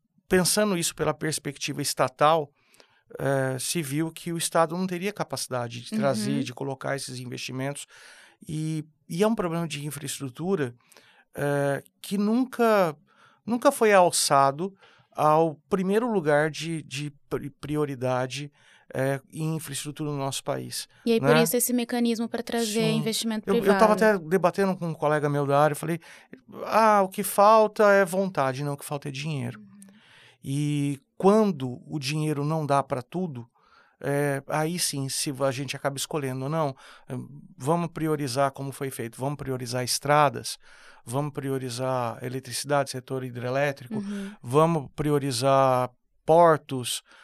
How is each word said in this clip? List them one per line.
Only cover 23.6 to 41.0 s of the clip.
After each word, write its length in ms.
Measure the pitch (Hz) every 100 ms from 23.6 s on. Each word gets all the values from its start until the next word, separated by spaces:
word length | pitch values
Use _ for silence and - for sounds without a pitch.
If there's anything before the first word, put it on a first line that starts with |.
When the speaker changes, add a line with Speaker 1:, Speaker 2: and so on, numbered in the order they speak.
| 202 196
Speaker 1:
eu 20 |
tava 140 | 214
até 260 | 208 220 202
debatendo 580 | 156 185 175 170 190 185
com 120 | 170
um 60 |
colega 340 | 151 147 151 143
meu 180 | 143 139
da 140 | 139
área, 140 | 151
eu 20 | 147
falei, 240 | 156 165 - - - - - -
"Ah, 360 | - 208 220 208
o 60 | 190
que 140 | 190
falta 640 | 190 - 202 220 214 214 208
é 120 | 196
vontade, 600 | 190 185 196 185 135 127
não, 80 | 143
o 40 | 143
que 80 |
falta 240 | - 147 147
é 40 |
dinheiro." 480 | 131 151 147 120 -
Speaker 2:
Uhum. 60 | - - - - _ - - _
Speaker 1:
E 560 | - 139 147 147 143 139 _ -
quando 640 | 185 214 208 156 131 123 -
o 140 | 156
dinheiro 440 | 131 156 156 143
não 220 | 143 160 147
dá 160 | 139
pra 180 | 135 131
tudo, 480 | 120 170 185 123 117 _ _ _ _ -
eh, 420 | 135 143 143 139 139
aí 280 | 151 156 175
sim, 320 | - 143 135
se 240 | - - 131
a 100 | 135
gente 240 | 127 135 143
acaba 200 | 143 135
escolhendo, 520 | - 160 135 131 135
não, 260 | 160 147 131 - - -
eh, 60 | 127 123 143 - -
vamos 340 | 127 170 170
priorizar 580 | 165 156 151 147 120 139
como 220 | 135 139
foi 180 | 131 135
feito, 300 | - 117 113
vamos 160 | 131 147
priorizar 480 | 135 127 123 123
estradas, 720 | 123 - 135 147 143 117 - - - - - -